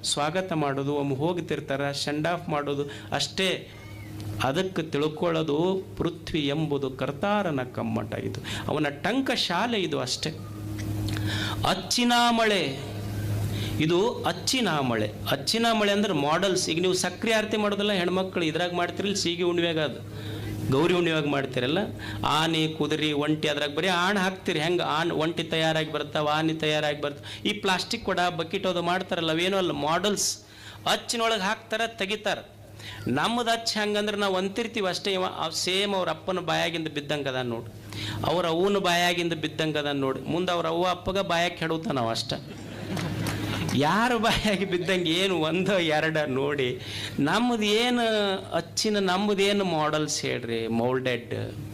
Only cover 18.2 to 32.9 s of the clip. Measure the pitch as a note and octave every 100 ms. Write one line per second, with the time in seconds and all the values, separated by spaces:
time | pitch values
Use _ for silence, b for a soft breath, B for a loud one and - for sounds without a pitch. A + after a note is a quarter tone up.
18.2 | F#3 F#3+ E3+ D#3+ F3 F3 F3 E3 G3 G3
19.2 | E3+ E3+ F3 F3 E3+ D#3+ D3 A2 - B
20.2 | B B B B - C3+ E3+ F3+ E3+ D#3+
21.2 | D3 C#3 C3+ C3 B2 E3+ A3 - B B
22.2 | - D3 D#3+ D#3+ D#3 D#3 D3 D3+ D3+ D3
23.2 | D3 D#3 D3+ D3 D3 D3 F#3 F3 F3+ G3+
24.2 | F#3 F#3 - D#3+ D#3 F3 D3+ D3 E3+ E3
25.2 | D#3 E3 D#3 D#3+ D#3+ D#3+ D#3 D3+ D3 D#3+
26.2 | D3+ D3+ D#3+ D#3 D#3 D3+ D3+ D3 D#3 C#3+
27.2 | - - - G#3 G3+ F#3 - A#3 - F3+
28.2 | F3+ E3 E3 F#3+ F#3+ F3 E3+ F3+ F#3 F3+
29.2 | E3 D#3+ F3+ G3 F3 C#3+ C#3+ E3+ F#3 F#3
30.2 | - - B B B B - G#3+ - A#3
31.2 | A3+ A3 F#3 A3 - A3 A3+ A3+ F#3+ G#3+
32.2 | G#3 D#3+ - - - B B